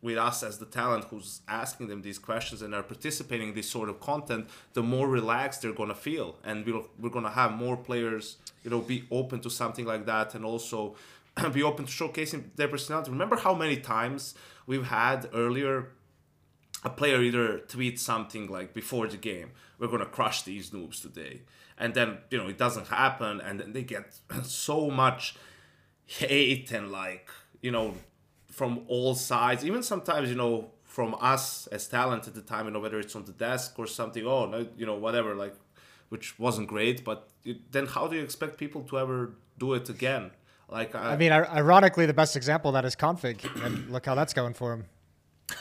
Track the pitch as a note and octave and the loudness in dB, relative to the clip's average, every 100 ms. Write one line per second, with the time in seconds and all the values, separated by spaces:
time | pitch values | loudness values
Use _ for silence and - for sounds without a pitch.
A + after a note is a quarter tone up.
0 | A#2 A2+ A#2 A#2 A2 G2+ A2 B2+ B2 A2+ | -2 2 2 0 -4 -8 -8 -2 0 0
1 | G#2 G#2+ F#2 - - A2 B2 - A2+ G2+ | -2 -12 -12 -14 -8 -6 -6 -8 -8 -8
2 | G2 G2 - A2+ - A2 G#2+ G2+ G2 - | -10 -10 -4 -4 -4 -8 -6 -6 -6 -6
3 | D#3 D3+ - A#2+ G#2+ G#2+ G2+ A#2+ G#2+ G2 | -6 -6 -4 -4 -4 -6 -6 -4 -4 -4
4 | - D3 D3 A2+ A2 - - B2 A#2 B2+ | -4 -2 -2 -4 -6 -14 -8 -2 2 4
5 | C#3 B2+ A2 A#2+ C3+ - A2+ G#2+ G#2 G2+ | 4 4 4 2 2 -2 -4 -4 -4 -4
6 | D3 D#3 F2+ - G#2+ G#2+ A2 A2+ - - | -4 -4 -4 -8 -8 -6 -2 -4 -6 -8
7 | A#2 A#2+ A2 A#2 A#2+ A2 B2 A#2+ B2 B2 | -6 -4 -2 2 2 2 -2 -4 -2 -2
8 | A#2 A2 - - - - A#2 A#2+ A#2 B2+ | 0 -2 -6 -14 -18 -14 -2 -2 0 -4
9 | - B2 C3 A#2+ A#2+ - A#2 A2 A2+ A2 | -2 -2 -2 -4 -4 -2 -4 -2 -2 -2
10 | G#2 A2 G#2+ A2+ A2 A2+ - A2+ G#2+ - | 0 0 0 -2 -4 -4 -4 -4 -6 -8
11 | - - _ - E3 C3+ D3 D3 C3+ - | -18 -20 _ -4 0 2 2 0 -4 -4
12 | D#3 D#3 D3+ D3+ - - D3 C#3+ C3+ D#3 | -4 -4 -4 -4 -6 -2 0 0 -2 -2
13 | C#3+ C3 G#3 A#3 F#3+ F3 D#3+ C3 B2 A2 | -2 -2 2 4 4 4 2 0 0 0
14 | A#2+ C#3 - - - - - C3 B2+ A2+ | 0 -2 -8 -14 -20 -16 -4 -2 0 4
15 | A#2+ C3 A#2 A2+ A#2+ B2+ C#3 C3+ B2+ - | 4 2 0 0 2 2 0 0 -4 -12
16 | _ _ _ _ _ _ _ - B2+ B2 | _ _ _ _ _ _ _ -8 -8 0
17 | D3 C3 B2 A#2+ A2+ G2 - A#2+ B2 A#2+ | 4 6 6 4 2 0 -4 -4 -2 -2
18 | - A2+ G#2+ A2 G2 F#2+ F#2 A2 A2 B2 | 0 -2 -2 -8 -8 -8 -8 -8 -4 -2
19 | A2 G#2 A2+ F2+ D#2+ - - - A#2 A2+ | -2 -4 -6 -8 -10 -16 -20 -6 -2 -2
20 | G2 - A2 - - G2+ F#2 G2+ E2 - | -2 0 0 0 -4 -8 -10 -10 -10 -12
21 | C#2 E2 C#2 B1+ - - - - A#2 A#2+ | -12 -12 -12 -14 -18 -20 -20 -6 -2 2
22 | A#2 G2 - B2 G2 G2 B2 A#2 - B2+ | 0 0 -6 -4 -4 0 0 0 -2 2
23 | C3 B2+ A2 G#2 G2 G2+ - B2 B2 G#2 | 2 2 -4 -6 -6 -8 -8 -8 -6 -8
24 | - - - - B2 - - D3+ D3 C3 | -12 -18 -10 -8 -6 -4 -2 0 2 6
25 | C3 B2+ - - - - - _ _ _ | 4 4 -2 -8 -16 -20 -20 _ _ _
26 | - - C3+ C#3 C3+ B2+ - A#2 G2+ G2 | -14 -4 2 6 6 4 0 -4 -4 -6
27 | F#2 F#2 - - - - B2 A#2 A2 F#2 | -6 -8 -14 -20 -20 -8 -4 -2 -2 -4
28 | - _ _ _ - - C3 A#2+ - B2 | -14 _ _ _ -18 -4 -2 -2 -2 0
29 | B2+ B2+ - B2 B2 B2+ D3+ A#3 A#3+ F#3+ | 2 0 2 4 4 4 0 -2 0 -2
30 | E3 D#3 B2+ B2 A#2+ A2+ A2 - - - | 0 0 0 2 2 2 -2 -12 -10 -4
31 | A2+ A2+ B2+ C3+ - - - G#2 - B2 | -2 2 4 4 2 -6 -8 -8 -2 2
32 | B2+ A#2 G#2+ G#2+ - A2 A2 G#2+ G#2+ G#2+ | 2 0 -4 -12 -6 -6 -4 -4 -4 -4
33 | G#2 A2 F#2+ F2 A#2 B2+ B2+ - A2 - | -4 -8 -12 -4 -2 -2 -4 -6 -8 -6
34 | A2 A#2 A2+ C3+ G#2 A2 A2+ A2+ A2+ G#2 | -6 -4 0 2 2 -2 -6 -6 -4 -2
35 | A2 A#2+ A2 G2+ G2+ G2 _ _ - - | 0 2 0 -2 -6 -10 _ _ -20 -20
36 | - A2+ - - A#2+ A2 G2+ G#2 A2+ B2+ | -12 -10 -10 -2 0 0 -2 0 2 2
37 | A2+ G#2+ - _ A2+ A#2+ - C#3 C3+ - | -2 -8 -8 _ -12 -12 -4 -2 0 0
38 | D#3 D#3+ D3 - D#3 - D3 D3 C3 C3+ | -2 -2 -4 -4 -6 -6 -8 -8 -4 -2
39 | C3 B2+ A#2+ - _ - C3 B2+ B2+ G#2+ | 0 0 -4 -8 _ -4 0 0 -2 -2
40 | B2+ C3 F#2 - _ _ - G#2+ A2+ A2+ | 0 0 -4 -12 _ _ -10 -6 -4 -2
41 | A2+ D3 E3 D#3 E3 D#3 D3 F#3 F#3+ F#3 | 0 4 8 8 6 6 10 12 10 8
42 | D#3+ D3 D#3 C#3+ B2+ D#3 D3+ C3+ B2+ - | 6 6 6 4 2 2 4 4 2 2
43 | D3+ F3 B2 G#2+ - - A#2 - - B2 | 2 2 -2 -4 -6 -4 -4 -4 -4 -4
44 | - C3 D#3 - A#2+ A#2 B2 A#2 G2 - | 0 2 2 2 0 -2 -4 -4 -8 -16
45 | _ _ _ _ - - | _ _ _ _ -12 -8